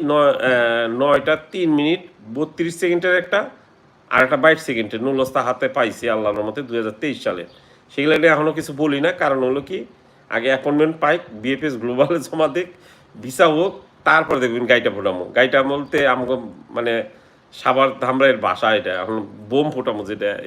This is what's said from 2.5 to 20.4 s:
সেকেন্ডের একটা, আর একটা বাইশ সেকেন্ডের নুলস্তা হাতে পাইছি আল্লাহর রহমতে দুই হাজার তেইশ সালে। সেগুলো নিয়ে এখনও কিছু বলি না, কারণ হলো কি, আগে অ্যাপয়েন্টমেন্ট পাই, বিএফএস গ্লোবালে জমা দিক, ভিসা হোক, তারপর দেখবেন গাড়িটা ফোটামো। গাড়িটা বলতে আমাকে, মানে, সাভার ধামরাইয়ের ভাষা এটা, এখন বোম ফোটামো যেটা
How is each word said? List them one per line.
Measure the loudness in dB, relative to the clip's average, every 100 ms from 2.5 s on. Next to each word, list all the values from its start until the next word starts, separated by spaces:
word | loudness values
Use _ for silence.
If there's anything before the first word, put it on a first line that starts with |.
| -4 -6 -2
সেকেন্ডের | 0 0 2 0
একটা, | 0 -2 -4 -10 _ _ _ _ -2
আর | 2
একটা | 2 4
বাইশ | 4 2 0
সেকেন্ডের | -4 -4 -4
নুলস্তা | -2 0 0 -2
হাতে | -2 -2 -2
পাইছি | 0 -2 -2 -2
আল্লাহর | 0 0 -2
রহমতে | -4 -6
দুই | -6 -4
হাজার | -4 -4
তেইশ | -6 -4
সালে। | -4 -6 -8 -18 _ _ _
সেগুলো | -2 2 4
নিয়ে | 4
এখনও | 4 2
কিছু | -2 -6 -2
বলি | 0 2
না, | 0 0
কারণ | 0 0 0
হলো | -2
কি, | -4 -10 -10 -18 _ _ -8
আগে | -2 0
অ্যাপয়েন্টমেন্ট | 0 2 2 2 2
পাই, | 0 0 -4 -8
বিএফএস | -4 -2 -4 -4
গ্লোবালে | -2 0 2 0 -4
জমা | -2 0
দিক, | -2 -6 -12 -20 -20 _ -18
ভিসা | -6 4 4
হোক, | 4 0 -4 -18 _
তারপর | 2 2 2 0
দেখবেন | 0 0 2
গাড়িটা | 2 2
ফোটামো। | -2 -4 -4 -2 2
গাড়িটা | 4 4
বলতে | 2 -2 -2 0 2
আমাকে, | 0 -2 -4 -6 -16 -10
মানে, | -4 -2 -2 -4 -12 _ _ _
সাভার | -6 0 2 2 0
ধামরাইয়ের | -2 2 4 4 0
ভাষা | 0 2 2
এটা, | 0 -4
এখন | -4 -6 -6 -12 -2
বোম | 0 0
ফোটামো | -2 -4 -4
যেটা | -6 -4 -4 -4